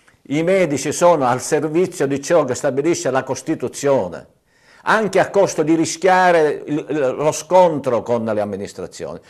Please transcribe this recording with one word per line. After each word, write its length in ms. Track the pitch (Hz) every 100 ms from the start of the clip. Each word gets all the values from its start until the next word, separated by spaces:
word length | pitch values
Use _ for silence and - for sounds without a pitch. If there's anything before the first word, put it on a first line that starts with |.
| _ _ -
I 140 | 143
medici 500 | 165 190 175 143 151
sono 340 | 127 175 170 127
al 160 | 123
servizio 640 | - 151 151 151 180 175 139
di 160 | 143
ciò 240 | 143 170 139
che 80 |
stabilisce 560 | 120 147 131 160 170 139
la 120 | 131
Costituzione, 1080 | 127 127 - 160 120 - 139 135 92 80 58 _ _ _ _ _
anche 380 | - 208 208 185
a 100 | 160
costo 340 | 196 185 -
di 120 | 151
rischiare 880 | 160 160 - 185 185 185 170 151 127
il, 220 | - 147 -
il, 260 | 151 131 110
lo 140 | 147
scontro 680 | 147 - 185 180 156 131 117
con 240 | 101 117
le 160 | 113 107
amministrazioni. 760 | 104 98 98 - 85 - 78 85 -